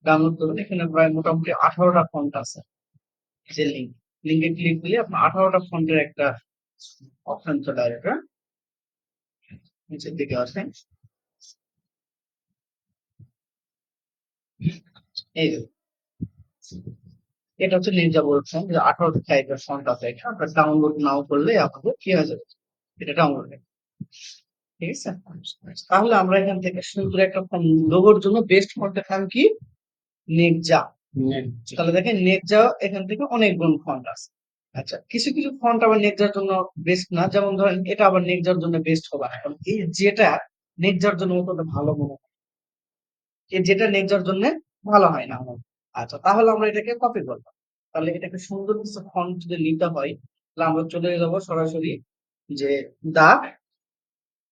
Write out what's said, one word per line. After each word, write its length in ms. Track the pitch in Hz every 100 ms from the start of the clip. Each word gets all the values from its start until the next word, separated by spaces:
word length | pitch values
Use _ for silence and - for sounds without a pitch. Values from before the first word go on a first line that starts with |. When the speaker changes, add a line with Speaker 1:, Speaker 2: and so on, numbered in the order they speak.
| 156
Speaker 1:
ডাউনলোড 300 | 156 160 160
করবেন। 220 | 156 -
এখানে 260 | 202 185 170
প্রায় 240 | 160 160
মোটামুটি 400 | 160 165 165 170
আঠারোটা 520 | 165 160 170 180 175
ফন্ট 300 | 165 156 143 147
আছে। 240 | 131 - - _ _ _ _ _ _ _ -
এই 40 | 156
যে 100 | 143
লিংক, 260 | 135 123 - _ _ 156
লিংকে 240 | 160 160
ক্লিক 260 | 165 165 160
করলে 180 | 170 233
আপনার 240 | 196 165
আঠারোটা 380 | 156 190 190 185
ফন্টের 380 | 180 165 160 156
একটা 300 | 147 - 143 117 _ _ _ _ - - 131 _ -
অপশন 300 | 143 165 143
চলে 180 | 139 123
আসবে। 300 | 120 117 127 311 - _ _ _ _ _ _ _ _ _ _ _ _ - _ _ -
নিচের 240 | 147 - 165
দিকে 200 | 139 123
আসেন। 320 | 123 190 - - _ _ _ _ _ _ _ _ _ _ _ _ _ _ _ _ _ _ _ _ _ _ _ _ - _ _ _ _ _ _ _ _ _ _ _ _ - - - _ _ _ - -
এই 140 | - 160
যে, 100 | 151 113 _ _ _ _ - - _ _ _ - 90 - - - _ _ _ _ -
এটা 160 | 185 185
হচ্ছে 160 | 196
নিনজা 300 | 180 165 156
বোল্ড 240 | 147 143 -
ফন্ট, 200 | 165 190
যে 60 | 165
আঠারোটা 420 | 143 156 170 156 -
টাইপের 320 | 143 135 135 -
ফন্ট 180 | 139 135
আছে 180 | 120 117
এটা। 160 | 127 -
আপনার 200 | 175 165
ডাউনলোড 420 | 160 156 156 151 151
নাও 160 | 143 143
করলে 280 | 143 143 180 214
আপনাদের 360 | 147 - 202 -
কি 100 | 190
হয়ে 140 | 180 156
যাবে, 180 | - - _ _ _ _ -
এটা 140 | 147
ডাউনলোড 320 | 147 151 135 131
হবে। 120 | 135 _ _ _ - - - - - _ _ _ -
ঠিক 100 | 170
আছে? 200 | - - 185 - 165 - - 165 - -
তাহলে 260 | 190 226 214
আমরা 200 | 185 196
এখান 180 | 196 185
থেকে 180 | 185 180
সুন্দর 380 | - 202 190 185
একটা 220 | 190 190
ফন্ট, 240 | 190 175 165 160 160
লোগোর 260 | 175 202 214
জন্য 180 | 202 226
বেস্ট 320 | 220 190 196 -
ফন্টের 240 | 196 190 -
নাম 120 | 190 190
কি? 160 | 240 427 440 - _ _ _ _ _ -
নিনজা। 540 | 165 170 165 165 156 - _ _ 139
Speaker 2:
নিনজা। 560 | 131 135 123 - - -
Speaker 1:
তাহলে 160 | 170
দেখেন 240 | 175 190 202
নিনজা 440 | 185 190 170 214 240 -
এখান 220 | 196 196 185
থেকে 160 | 214
অনেকগুলো 540 | 285 240 214 170 165 151 -
ফন্ট 200 | 131 127
আছে। 200 | - - _ _ _ _ 135
আচ্ছা, 220 | - - -
কিছু 200 | 240 294
কিছু 160 | 302 285 -
ফন্ট 220 | 233 233
আবার 140 | 226 220
নিনজার 340 | 208 202 202 196
জন্য 160 | 196 190 185 160
বেস্ট 280 | 165 180 185
না, 100 | 170 185
যেমন 240 | 202 202 196
ধরেন 200 | 196 185 180
এটা 180 | 202 196
আবার 140 | 185
নিনজার 360 | 175 180 175 170
জন্য 160 | 170 165
বেস্ট 280 | 160 160 -
হবে 180 | 143 127
না। 120 | -
কারণ 180 | 143 151 185
এই 120 | 220 170
যেটা 360 | 160 202 208 185 160 - _ _ -
নিনজার 380 | 190 180 208 180
জন্য 160 | 185
অতটা 300 | 180 180 170
ভালো 280 | 160 151 147
মনে 200 | 151 143
হয়। 180 | - _ _ _ _ _ _ _ _ _ _ _ _ -
এই 100 | 190
যেটা 220 | 180 196 220
নিনজার 340 | 196 190 196
জন্য 200 | 180 190 247 320 - _ 196
ভালো 220 | 208 175
হয় 180 | 147 123
না। 120 | 127 127 117 - _ _ 117
আচ্ছা, 220 | 117 143
তাহলে 300 | 185 208 226
আমরা 160 | 214 214
এটাকে 260 | 208 214 240
কপি 200 | 240 240 127
করবো। 240 | 120 - _ _ _ _ 160
তাহলে 140 | 160
এটাকে 260 | 175 185 185
সুন্দর 360 | - 196 196
কিছু 260 | 214 208 196 -
ফন্ট 200 | 185 180 175
যদি 200 | 170 170
নিতে 220 | 156 160 175
হয়, 260 | 160 143
তাহলে 500 | - - _ _ 156
আমরা 200 | 160 160 165
চলে 280 | 175 175 175
যাবো 180 | 165 190
সরাসরি 540 | 190 160 160 165 160 - _ _ _ _ -
যে 200 | 143 139 139 131 _ 160
the 220 | 156 156 247 - - _ _ _ _ _ _ _ _ _